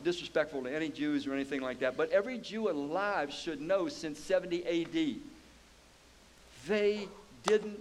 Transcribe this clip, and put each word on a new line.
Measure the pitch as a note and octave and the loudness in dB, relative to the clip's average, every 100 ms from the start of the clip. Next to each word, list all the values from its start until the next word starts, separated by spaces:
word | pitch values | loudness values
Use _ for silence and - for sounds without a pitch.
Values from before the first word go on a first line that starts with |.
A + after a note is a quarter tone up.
disrespectful | D3+ F3 - D#3+ D3+ C#3 | -2 -2 0 2 2 -2
to | B2 | -2
any | D3+ D#3+ | -2 -2
Jews | B2+ D3+ C#3+ C3+ | -2 0 0 0
or | |
anything | C3+ C#3 C#3+ | -2 0 -2
like | C3 B2 | -2 0
that, | C3 B2 | 0 2
but | D#3+ | 4
every | F#3 A3 B3 | 4 2 -6
Jew | - G#3+ G#3+ | -6 -2 0
alive | D3+ C#3+ F3 G3+ F#3+ D3 | 0 -2 0 0 0 -2
should | - E3+ D3 | -4 -6 -4
know | D#3 G3 E3 | 0 2 2
since | - D#3+ D3 | -2 -6 -8
seventy | - F#3 F3 F3 | 2 2 2 -2
A | F3 E3+ | 0 0
D, | D#3+ D#3+ D#3 G#2 - - - - - - - - - - - - - - C3+ | 0 0 0 -2 -10 -18 -20 -20 -20 -20 -20 -20 -20 -20 -20 -20 -20 -16 -2
they | G#3+ G#3 G#3 G3 - - - | 2 4 2 -4 -12 -20 -4
didn't | - G#3+ G#3+ G#3 | 4 4 2 -10